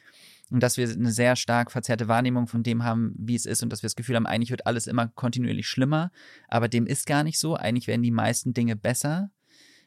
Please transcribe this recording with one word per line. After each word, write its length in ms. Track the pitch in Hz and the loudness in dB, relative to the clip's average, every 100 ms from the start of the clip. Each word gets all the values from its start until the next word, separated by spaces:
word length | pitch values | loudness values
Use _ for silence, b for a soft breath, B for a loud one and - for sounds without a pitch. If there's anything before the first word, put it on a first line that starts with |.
| B B B B - | B B B B -2
Und 140 | 123 | 2
dass 140 | 123 127 | 4 2
wir 120 | 120 | -2
eine 240 | 113 120 | 0 0
sehr 220 | 110 120 | 2 2
stark 380 | 127 - 120 120 | 2 2 0 0
verzerrte 340 | 123 - 117 110 | -4 -2 -2 2
Wahrnehmung 400 | 117 127 123 117 | 2 2 0 0
von 160 | 117 | 0
dem 220 | 117 113 | 0 0
haben, 300 | 120 117 113 - | 0 0 0 -4
wie 160 | 110 | -4
es 120 | 120 - | -2 -2
ist, 180 | 113 | -4
und 60 | 117 | -4
dass 120 | 107 | -4
wir 60 | 110 | -6
das 80 | - | -6
Gefühl 180 | 117 | -2
haben, 100 | 120 | 0
eigentlich 280 | 110 110 117 | 0 0 -2
wird 120 | 123 | -2
alles 220 | - 117 - | -2 -2 -2
immer 220 | 123 117 | -2 -2
kontinuierlich 580 | - 123 120 120 107 - | -2 -2 0 -2 -2 -4
schlimmer, 460 | - 135 156 175 B B B B | 0 2 2 0 B B B B
aber 220 | 117 113 | 0 2
dem 180 | 117 117 | 2 0
ist 200 | 139 - | -2 0
gar 180 | 147 | 0
nicht 140 | 151 - | 2 0
so. 180 | 156 165 | -2 -2
Eigentlich 320 | - 120 113 | 0 -2 0
werden 160 | 117 | 0
die 80 | 120 | 2
meisten 420 | 113 110 123 127 | 2 2 0 -2
Dinge 220 | 120 117 107 | 0 0 0
besser, 560 | - 123 147 165 202 - b b b b | -2 0 0 -2 -4 -10 b b b b